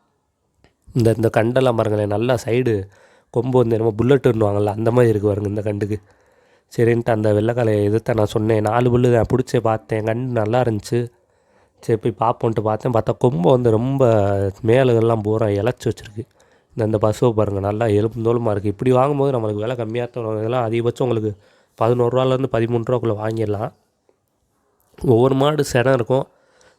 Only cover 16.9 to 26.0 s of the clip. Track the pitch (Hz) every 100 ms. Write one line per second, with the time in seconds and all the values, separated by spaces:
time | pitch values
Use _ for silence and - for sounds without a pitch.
16.9 | 107 107 107 127 107 101 101 98 104 117
17.9 | 104 110 117 113 117 117 104 101 98 127
18.9 | 127 135 147 139 127 110 104 110 123 110
19.9 | 117 120 - 113 107 110 127 113 117 117
20.9 | 117 131 113 107 101 _ _ _ _ 113
21.9 | 123 120 127 131 127 131 117 113 120 110
22.9 | 123 113 104 107 113 107 101 110 - _
23.9 | _ _ _ _ _ _ _ _ _ _
24.9 | - 139 113 131 135 143 151 143 127 120
25.9 | 131